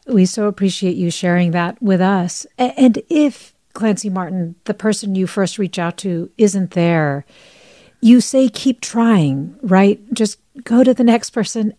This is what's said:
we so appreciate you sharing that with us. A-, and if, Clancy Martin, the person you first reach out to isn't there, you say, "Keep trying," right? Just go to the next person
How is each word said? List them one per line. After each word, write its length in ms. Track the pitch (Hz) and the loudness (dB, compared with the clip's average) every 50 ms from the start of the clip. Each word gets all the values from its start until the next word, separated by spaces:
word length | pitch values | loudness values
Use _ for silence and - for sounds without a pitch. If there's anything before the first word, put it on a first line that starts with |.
| _ | _
we 180 | - 254 196 185 | 0 2 2 2
so 220 | 180 - 226 208 | 2 0 -2 -4
appreciate 500 | 208 202 - 196 190 180 - 196 180 175 | -4 -2 -2 -2 -2 -2 -2 -4 -4 -2
you 140 | - 180 170 | -2 -4 -4
sharing 400 | 165 - - 180 175 175 175 170 | -4 -4 -2 0 0 2 0 0
that 320 | 165 175 170 180 - - 247 | 0 -2 -4 -4 -6 -4 -2
with 180 | 196 190 175 | 0 0 2
us. 460 | 185 190 202 185 175 175 - - - - _ - | 2 2 2 0 -2 -4 -6 -10 -14 -16 _ -4
A-, 140 | 254 247 - - | -4 -4 2 4
and 240 | 262 254 208 - - - | 4 4 4 2 -4 -2
if, 420 | 339 302 302 277 - - - _ _ _ _ _ _ | 0 0 0 0 -2 -6 -16 _ _ _ _ _ _
Clancy 340 | - 220 220 202 - - 208 | -4 -2 -2 -2 -2 -4 -6
Martin, 460 | 185 190 180 160 185 185 170 165 170 - _ | -6 -6 -6 -6 -4 -6 -6 -6 -8 -12 _
the 80 | - 208 | -8 -8
person 420 | - - 220 208 - - 202 190 | -4 -2 -2 -2 -2 -4 -4 -2
you 120 | 190 185 | -2 -2
first 320 | 175 - 202 196 175 - - | -2 -2 -2 -2 -2 -2 -4
reach 200 | 196 170 - 190 | -6 -6 -4 -4
out 200 | 170 170 170 - | -6 -6 -6 -6
to 320 | - 196 175 165 175 - _ - | -6 -6 -6 -6 -6 -10 _ 2
isn't 320 | 220 202 190 196 185 170 | 2 2 2 0 -4 -2
there, 560 | - 180 170 170 170 165 151 143 139 143 - - _ _ _ _ _ _ _ _ _ _ _ _ _ _ | -2 0 0 2 2 2 0 0 -2 -4 -8 -14 _ _ _ _ _ _ _ _ _ _ _ _ _ _
you 200 | - 226 240 247 | 4 6 6 6
say, 280 | - - - 262 262 240 | 4 2 0 2 2 2
"Keep 320 | - - - 277 240 - | 0 -2 -2 -2 -2 -2
trying," 760 | - - - 233 226 233 220 190 151 143 135 139 143 170 - - - | -8 -6 -2 0 2 4 4 4 2 2 0 -4 -6 -10 -12 -10 -2
right? 380 | 190 185 190 196 202 214 - - - 233 | 0 2 4 4 4 2 0 -4 -10 -4
Just 240 | - 220 208 - - _ _ _ 277 240 | -4 -2 -4 -4 -10 _ _ _ -20 -6
go 220 | - 233 240 262 | 0 2 4 4
to 100 | 254 254 | 4 4
the 100 | - 240 | 4 4
next 260 | 233 226 233 233 - | 2 2 2 -2 -4
person 440 | - 233 208 - - 226 214 214 - | -6 -4 -4 -4 -4 -4 -4 -4 -4